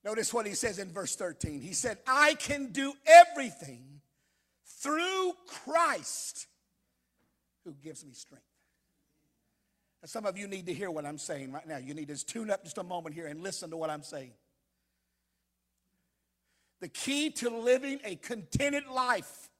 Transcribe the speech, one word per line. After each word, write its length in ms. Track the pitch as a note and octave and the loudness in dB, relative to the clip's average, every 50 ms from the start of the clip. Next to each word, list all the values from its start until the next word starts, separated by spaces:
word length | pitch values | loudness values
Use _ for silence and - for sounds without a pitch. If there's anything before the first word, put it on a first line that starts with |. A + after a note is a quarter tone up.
| _ | _
Notice 280 | G#3 G#3+ A3+ G#3 - | -4 -4 -2 -2 0
what 140 | A3+ A#3+ A3 | -2 -2 -2
he 80 | G#3 G3 | -2 -4
says 240 | - - A3+ G3 F#3 | -4 -4 -4 -4 -4
in 140 | G3 F#3 | -10 -10
verse 240 | E3 G3 F#3 - - | -8 -8 -6 -6 -6
thirteen. 440 | - G3+ F3 D#3 - - D#3+ D3+ C#3 | -6 -6 -8 -6 -6 -8 -6 -6 -10
He 140 | C#3 F#3 F#3+ | -10 -6 -6
said, 240 | - - A#3+ G#3 - - | -4 -4 -4 -6 -6 -2
"I 280 | C4 C4 C#4+ D4 D4+ D#4 | 0 4 6 6 4 4
can 360 | D4+ - - C#4+ C#4+ C#4 B3 | 2 -4 -6 -4 -6 -6 -6
do 220 | F3 C#4 C4+ C#4 C#4+ - _ | -4 -4 -4 -4 -6 -4 _
everything 960 | D#4 D#4+ F4 F4 F4 F4 D4 C4+ A3 - - E3 C#3 B2+ A#2 B2+ C3+ C#3+ D3 _ _ _ _ _ _ _ _ _ _ _ _ _ | 12 12 12 12 12 8 -6 -6 -6 -8 -12 -16 -16 -16 -18 -20 -20 -20 -20 _ _ _ _ _ _ _ _ _ _ _ _ _
through 680 | - - - - C#4 D4+ D#4+ F4 F#4 F#4+ F#4+ F#4+ F4+ E4+ - - | -20 -18 -8 -4 -2 0 0 0 0 0 0 0 0 -2 -6 -14
Christ 1000 | - - - - C4 D4+ E4 E4+ D#4 B3+ F3 C#3+ - - - - - - - - _ _ _ _ _ _ _ _ _ _ _ _ _ _ _ _ _ _ _ _ _ _ _ _ | -18 -18 -16 -10 0 2 4 4 4 2 -2 -6 -8 -10 -8 -10 -10 -12 -14 -16 _ _ _ _ _ _ _ _ _ _ _ _ _ _ _ _ _ _ _ _ _ _ _ _
who 100 | F3+ D3 | -20 -20
gives 300 | C#3+ C3+ D#3+ C#3+ C3 D#3+ | -16 -16 -16 -16 -16 -18
me 100 | C#3+ A#2+ | -20 -20
strength." 320 | - - _ - - _ _ _ _ _ _ _ _ _ _ _ _ _ _ _ _ _ _ _ _ _ _ _ _ _ _ _ _ _ _ _ _ | -20 -20 _ -20 -20 _ _ _ _ _ _ _ _ _ _ _ _ _ _ _ _ _ _ _ _ _ _ _ _ _ _ _ _ _ _ _ _
Now, 60 | - | -20
some 180 | D#3 - A3+ G#3+ | -10 -10 -4 -4
of 140 | G3+ F3+ G3 | -4 -4 -4
you 80 | G#3 | -8
need 200 | G3 G3 F#3+ F3 | -8 -8 -8 -6
to 60 | F3 | -8
hear 180 | E3 C#3 G3+ F#3 | -6 -6 -6 -6
what 140 | D#3+ D#3 D3 | -6 -6 -8
I'm 140 | C#3+ D3+ D3 | -8 -10 -10
saying 320 | - - D#3+ C#3 C3+ C3 | -8 -8 -8 -8 -8 -10
right 140 | C3 D3+ E3+ | -12 -14 -12
now. 120 | D#3+ D#3 C3+ | -10 -12 -12
You 160 | B2+ C3 D3 | -10 -12 -10
need 120 | D#3 D3+ | -10 -10
to 80 | C#3+ D3 | -10 -10
just 140 | C#3 - - | -10 -10 -10
tune 200 | - A#3 A3 G#3+ | -8 -10 -4 -4
up 140 | G3 G3 | -4 -4
just 160 | G3+ E3 - A3 | -4 -12 -12 -12
a 60 | F3 | -10
moment 320 | F3 F3+ F3 E3 D#3+ D3 | -8 -8 -8 -8 -10 -12
here 100 | E3+ E3 | -12 -12
and 160 | D3 D3 D#3+ | -12 -12 -10
listen 280 | F3 G3 F#3 - F#3+ E3 | -10 -10 -10 -10 -10 -10
to 60 | D#3+ | -8
what 140 | E3 D#3+ D#3 | -6 -4 -4
I'm 140 | D3+ D3 D3 | -6 -8 -10
saying. 280 | - D#3+ C#3+ C3+ B2 A2+ _ _ _ _ _ _ _ _ _ _ _ _ _ _ _ _ _ _ _ _ _ _ _ _ _ _ _ _ _ _ _ _ _ _ _ _ _ _ _ _ _ _ _ _ _ _ _ _ _ | -12 -12 -12 -14 -14 -20 _ _ _ _ _ _ _ _ _ _ _ _ _ _ _ _ _ _ _ _ _ _ _ _ _ _ _ _ _ _ _ _ _ _ _ _ _ _ _ _ _ _ _ _ _ _ _ _ _
The 80 | F#3 E3+ | -14 -12
key 420 | _ - - C4+ C#4 C#4+ D4+ D#4 | _ -8 -4 -2 -2 0 -2 -2
to 200 | D4 - A#3+ A#3+ | -4 -4 -4 -4
living 480 | A#3 A#3 A3+ A#3+ B3+ C4 C4+ C#4 C4+ C#4 - | -4 -2 4 4 4 4 2 -4 -8 -6 -8
a 100 | G#3+ F3+ | -10 -10
contented 720 | - - - B3 A3 E3+ - - - C#4+ C#4+ C#4 C#4+ C#4 | -10 -10 -10 -10 -10 -10 -4 -2 0 0 0 0 -2 -6
life 640 | C#4 B3+ B3+ B3+ B3 A#3+ F#3+ D#3 - - - - - _ | -4 -4 -2 0 0 0 0 -2 -10 -20 -20 -20 -20 _